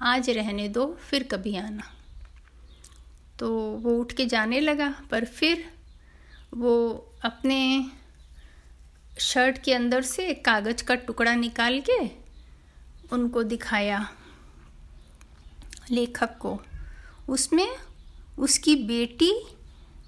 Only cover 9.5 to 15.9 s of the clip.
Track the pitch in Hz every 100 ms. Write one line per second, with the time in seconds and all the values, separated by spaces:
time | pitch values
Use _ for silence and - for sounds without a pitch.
9.5 | 262 - 247 240 247 262 - 370 294 -
10.5 | 220 208 233 - 247 247 226 233 240 233
11.5 | 226 233 262 269 494 240 - - - -
12.5 | - - - - - - 247 240 240 220
13.5 | 233 - 220 202 202 214 - - - -
14.5 | - - - - - - - - - -
15.5 | - - - -